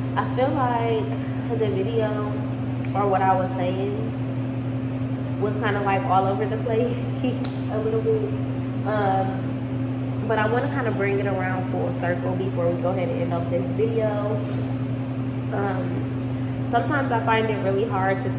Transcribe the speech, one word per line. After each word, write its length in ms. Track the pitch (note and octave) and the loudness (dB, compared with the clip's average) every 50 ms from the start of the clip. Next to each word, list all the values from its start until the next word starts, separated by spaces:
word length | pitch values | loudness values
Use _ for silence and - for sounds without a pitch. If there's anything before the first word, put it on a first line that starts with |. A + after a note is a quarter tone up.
| - - - | -2 -2 0
I 80 | G#3 - - - | 0 0 0 2
feel 140 | B3 B3+ B3+ | 2 2 2
like 1080 | - C#4+ B3+ B3 A#3+ A#3 A3+ A3+ A3+ A3 G#3+ - - - - - - - - - A3 A3 | 2 2 2 2 2 2 2 2 2 2 0 0 -2 -2 -2 -4 -4 -2 -2 0 0 2
the 80 | A3 | 2
video 640 | G#3 - - - - A3+ A3+ G#3+ G#3+ - - - - - - - - - - - - - - - - - | 2 2 2 0 2 2 2 2 2 0 0 -2 -2 -2 -2 -2 -2 -2 -4 -2 -2 -2 -2 -2 0 0
or 120 | G3 G3+ | 2 2
what 140 | G3+ F#3+ F#3 | 4 4 4
I 140 | F#3+ F#3+ F#3+ | 6 6 4
was 160 | F#3 F3+ F3+ | 4 2 0
saying 560 | - F#3 F3+ F3+ - F#3+ G3 G3+ G3+ - - - - - - - - - - - - - - - - - - - - - - - - - - - - - | 0 0 0 0 0 0 0 0 0 -2 -2 -2 -2 -4 -4 -2 -2 -2 -2 -2 -2 -2 -2 -2 -2 -2 -2 -2 -2 -2 -2 -2 -2 -2 -2 -4 -2 0
was 140 | G3 G#3+ A3 | 0 0 0
kinda, 240 | A3 A#3+ G#3 G3+ G3+ | 0 0 0 0 0
like, 220 | G3+ G3 G3 F#3+ - | 2 2 2 2 2
all 200 | - F#3 F#3+ F#3+ | 4 4 4 4
over 200 | F#3+ G3+ G3 G#3+ | 4 2 0 0
the 120 | G3 G#3+ | 0 0
place 400 | A3 A3 A#3+ A3 A3 B3 B3 - - - - - - C4 | -2 0 0 2 2 2 0 0 -2 -2 -4 -2 -2 0
<laughs> 480 | B3 - - - - - - - - G#3 | 0 0 0 -2 -2 -2 -4 -4 -2 -2
a 40 | |
little 240 | G#3+ A3 - - - | -2 0 0 0 0
bit. 220 | - - - - - - - - - - - - - - - - - | 2 2 2 2 0 -2 -2 -2 -4 -4 -4 -4 -4 -4 -4 -4 -2
Um, 580 | G3 G#3+ G#3+ G3+ G3 F#3+ G3 F#3+ G3 F#3+ - - - - - - - - - - - - - - - - - - | 0 0 2 2 2 2 2 2 0 -2 -2 -4 -4 -4 -4 -4 -4 -4 -2 -2 -2 -2 -4 -4 -4 -2 -2 0
but 100 | A3 A3 | 0 2
I 80 | G#3+ G#3+ | 2 2
wanna 200 | A3 A#3 B3 C4 | 2 2 0 0
kinda 240 | C#4 - - A3+ A3 | 0 -2 -2 0 0
bring 280 | G3+ F#3+ G3 G3+ G3+ G3 | 0 0 2 2 2 2
it 60 | G3+ | 0
around 460 | G3+ F#3+ F#3 F#3 F#3 F#3 F#3 - - | 0 0 0 0 0 0 -2 -2 -2
full 200 | F#3 F3+ - - - | -2 0 0 0 -2
circle 420 | - F3 E3+ F3 - C3+ - - | 0 0 0 0 0 0 -2 0
before 340 | F#3 F#3+ - - F3 E3+ E3+ | 0 -2 -2 0 0 2 2
we 100 | E3+ - | 2 2
go 80 | E3+ F3 | 0 0
ahead 180 | G3 F#3+ F3 E3 | 0 0 0 0
and 120 | E3+ - | 0 0
end 120 | E3+ - F3 | 0 0 0
up 160 | E3+ E3 - | 0 0 0
this 160 | C4 B3+ C4 - | 0 0 0 0
video. 680 | - - A3 A3+ A3 A3+ A3 G#3+ G#3 G#3 G3+ G#3 G#3+ - - - - - - - - - - - - - - - - - - - - - - - | 0 2 2 2 2 2 2 2 0 0 0 0 0 -2 -2 -2 -2 -2 -2 -2 -2 -2 -2 -2 -2 -2 -2 -4 -4 -4 -2 -2 -2 -4 -4 -2
Um, 1120 | - G3+ G3+ G3+ F#3+ F3+ F3+ F3+ F3+ - - - - - - - - - - - - - - | -2 0 0 0 0 0 -2 -2 -2 -2 -2 -2 -2 -2 -2 -2 -2 -2 -2 -2 -2 -2 -2
sometimes 440 | - A#3+ A#3 A#3+ B3+ D4+ C#4 C4+ B3+ | 0 0 0 2 2 0 0 0 2
I 80 | A#3+ A3+ | 0 0
find 280 | G#3+ A#3 A3+ A3 A3 A3 | 2 2 2 2 2 2
it 80 | G#3+ - - | 0 0 0
really 220 | - G3 G3 A3 | 0 2 2 2
hard 360 | A3 G#3 F#3+ F#3+ F#3+ G3 F#3+ | 0 0 2 2 2 2 0
to 80 | - G3 - | 0 -2 -2